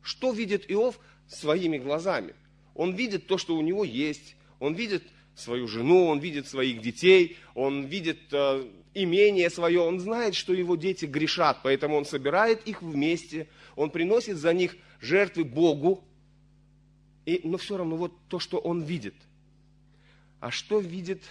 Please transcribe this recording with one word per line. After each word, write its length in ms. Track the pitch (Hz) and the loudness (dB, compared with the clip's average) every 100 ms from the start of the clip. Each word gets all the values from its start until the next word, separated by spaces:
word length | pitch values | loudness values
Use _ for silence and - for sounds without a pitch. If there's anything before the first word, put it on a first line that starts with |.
Что 300 | - - 254 | -12 -4 -2
видит 380 | 220 220 196 - | -2 -2 -4 -2
Иов 300 | 196 247 - - _ _ | 0 0 -2 -20 _ _
своими 520 | - 151 165 175 151 | -8 0 2 2 -2
глазами? 560 | 127 151 180 156 90 - _ _ _ | -2 -2 0 -2 -4 -16 _ _ _
Он 200 | - 175 | -4 -2
видит 320 | 185 247 190 - | -2 -2 -4 -2
то, 120 | 185 | -2
что 180 | - 165 | 0 -2
у 60 | |
него 220 | 160 190 | 0 0
есть, 520 | 190 117 151 147 - - _ _ | -2 -2 -4 -4 -14 -20 _ _
он 140 | 139 | -4
видит 280 | 165 233 180 - _ _ | -2 -4 -4 -6 _ _
свою 320 | - - 123 117 | -20 -8 -6 -4
жену, 400 | 110 123 180 175 | -4 6 6 6
он 120 | 147 | 2
видит 280 | 143 147 135 | -2 -8 -8
своих 360 | 135 131 117 | -2 -2 -2
детей, 560 | 113 117 180 190 175 - - | -6 2 8 8 6 -2 -14
он 320 | - 135 139 139 | -4 -2 -2 -6
видит, 320 | 190 165 156 _ | -6 -6 -8 _
э, 360 | 143 139 135 123 95 - | 0 0 0 -4 -16 -14
имение 560 | 196 185 180 208 196 170 | -4 0 6 6 6 0
своё, 340 | 175 170 175 | 2 2 4
он 160 | 165 180 | 2 0
знает, 340 | 185 233 233 | -4 -2 -2
что 180 | 180 - | -4 -2
его 240 | 185 175 175 | -2 0 0
дети 300 | 175 180 156 | 0 -4 -4
грешат, 540 | 147 156 - 156 127 | -2 -2 2 2 2
поэтому 340 | 131 135 151 151 | 0 0 2 -2
он 80 | |
собирает 640 | 143 147 135 175 226 220 220 | -2 -4 0 2 2 2 -2
их 160 | 202 | -10
вместе, 680 | 170 143 151 170 - 151 151 - - - | -6 -2 0 0 -4 -12 -12 -16 -20 -4
он 140 | 151 | -4
приносит 460 | 165 170 226 233 180 | 0 2 2 0 -2
за 160 | 156 | 2
них 240 | 175 175 - - - | 2 0 -2 -20 -16
жертвы 440 | 113 180 202 165 | 0 2 2 0
Богу, 600 | 151 127 170 147 160 190 _ _ _ _ _ _ _ _ _ _ _ _ | -4 4 4 4 2 0 _ _ _ _ _ _ _ _ _ _ _ _
и, 160 | - 175 | -4 -4
но 120 | 165 175 | -2 -6
всё 200 | - 202 | -4 -4
равно 200 | 170 160 | -4 -4
вот 160 | 175 - _ | -6 -8 _
то, 100 | 180 | -8
что 200 | - 180 | -4 -4
он 240 | 165 170 | -2 -4
видит. 320 | 151 175 104 - _ _ _ _ _ _ _ _ _ _ _ _ | -4 -6 -8 -14 _ _ _ _ _ _ _ _ _ _ _ _
А 100 | 123 | -10
что 300 | - - 214 | -10 -2 -2
видит 420 | 185 180 175 185 - | -2 -8 -8 -8 -10